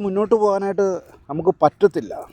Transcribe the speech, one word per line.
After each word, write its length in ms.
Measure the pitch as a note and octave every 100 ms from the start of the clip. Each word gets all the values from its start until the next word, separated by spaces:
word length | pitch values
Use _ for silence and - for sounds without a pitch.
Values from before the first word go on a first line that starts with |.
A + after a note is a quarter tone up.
| G3+
മുന്നോട്ട് 280 | F#3+ G#3 A3+
പോകാനായിട്ട് 440 | G#3 G3 G3 F#3+ G3 F3 - - -
നമുക്ക് 220 | D3 E3+ F3+
പറ്റത്തില്ല, 500 | D3+ - G3+ E3 G#2 - -